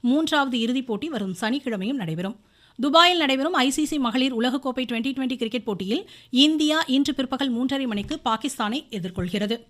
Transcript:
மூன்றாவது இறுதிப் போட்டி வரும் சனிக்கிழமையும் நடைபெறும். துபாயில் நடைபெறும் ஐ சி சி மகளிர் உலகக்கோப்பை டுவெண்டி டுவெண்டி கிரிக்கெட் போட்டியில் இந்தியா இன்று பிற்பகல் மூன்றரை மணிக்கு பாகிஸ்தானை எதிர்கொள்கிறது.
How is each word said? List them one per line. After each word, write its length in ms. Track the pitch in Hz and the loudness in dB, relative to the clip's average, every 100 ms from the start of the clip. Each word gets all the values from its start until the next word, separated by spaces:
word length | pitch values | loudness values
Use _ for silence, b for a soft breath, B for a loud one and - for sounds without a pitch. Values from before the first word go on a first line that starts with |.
மூன்றாவது 580 | 240 277 320 302 269 247 | 2 2 2 2 2 0
இறுதிப் 260 | 226 254 254 | 0 -2 -2
போட்டி 220 | 208 339 | -4 -4
வரும் 260 | 262 196 175 | -4 -4 -4
சனிக்கிழமையும் 600 | 214 269 262 214 190 277 | -2 -2 -4 -4 -4 -4
நடைபெறும். 340 | 170 160 180 240 b b b b | -4 -4 -6 -8 b b b b
துபாயில் 440 | 269 320 349 359 | 4 6 6 6
நடைபெறும் 300 | 294 269 285 | 2 2 2
ஐ 160 | 349 254 | 2 2
சி 140 | 269 | 2
சி 140 | 302 302 | 0 0
மகளிர் 380 | 247 240 262 240 | 0 2 0 2
உலகக்கோப்பை 480 | 247 269 262 254 | 0 0 -2 -4
டுவெண்டி 280 | 247 233 240 | -2 -2 -2
டுவெண்டி 240 | 269 262 254 | -2 -4 -2
கிரிக்கெட் 320 | 226 247 226 | -2 -4 -4
போட்டியில் 340 | 190 190 262 415 B B | -4 -2 -4 -4 B B
இந்தியா 500 | 247 294 311 302 311 330 | 4 4 4 2 0 2
இன்று 280 | 262 285 | 2 2
பிற்பகல் 400 | 269 262 262 277 233 | 0 -4 -2 -2 0
மூன்றரை 300 | 254 269 262 | 0 0 -2
மணிக்கு 340 | 208 202 311 | -4 -4 -4
பாகிஸ்தானை 560 | 247 220 285 - 214 254 - | -2 -2 -2 -4 -4 -4 -6
எதிர்கொள்கிறது. 680 | 214 180 180 180 202 202 233 | -8 -6 -4 -4 -2 -2 -4